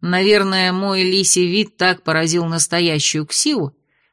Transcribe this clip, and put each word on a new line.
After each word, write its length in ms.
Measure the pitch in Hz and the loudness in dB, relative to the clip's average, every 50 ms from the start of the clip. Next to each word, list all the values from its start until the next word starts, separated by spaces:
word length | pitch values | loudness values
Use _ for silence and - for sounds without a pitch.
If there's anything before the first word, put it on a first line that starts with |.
Наверное, 720 | - 175 180 180 190 208 208 208 196 190 190 190 185 185 180 | -4 -2 0 2 4 4 4 4 2 2 0 0 0 0 0
мой 300 | 185 196 196 190 190 185 | -2 -2 -2 0 0 0
лисий 460 | 185 185 196 185 - - 180 180 175 | 0 0 0 0 2 2 2 2 2
вид 280 | 180 208 214 214 - | 0 0 -2 -2 -2
так 280 | - 180 185 180 180 _ | -2 0 0 0 -2 _
поразил 420 | - 160 160 165 165 165 175 170 | -2 -2 0 0 0 0 -2 -2
настоящую 800 | 165 165 165 160 - - 170 175 170 156 151 - - - 156 151 | -2 -2 -2 -2 -2 -2 0 0 0 0 0 -2 -2 -2 -4 -6
Ксиву, 480 | 151 - - - 294 302 233 160 135 - _ _ _ _ _ _ _ | -4 -4 -2 -2 0 0 -2 -2 -6 -8 _ _ _ _ _ _ _